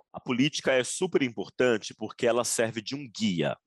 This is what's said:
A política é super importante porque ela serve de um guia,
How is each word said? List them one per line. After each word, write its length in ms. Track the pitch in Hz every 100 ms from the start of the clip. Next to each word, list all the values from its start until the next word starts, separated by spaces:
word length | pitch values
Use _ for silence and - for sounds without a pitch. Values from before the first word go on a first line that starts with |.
| -
A 80 | -
política 540 | - 120 147 - -
é 100 | 131
super 380 | 120 - 185 175
importante 720 | 127 107 92 - 127 110 -
porque 320 | - 107 - 120
ela 160 | 120
serve 380 | 113 - 113 113
de 140 | 107
um 120 | 139 131
guia, 480 | - 110 85 - -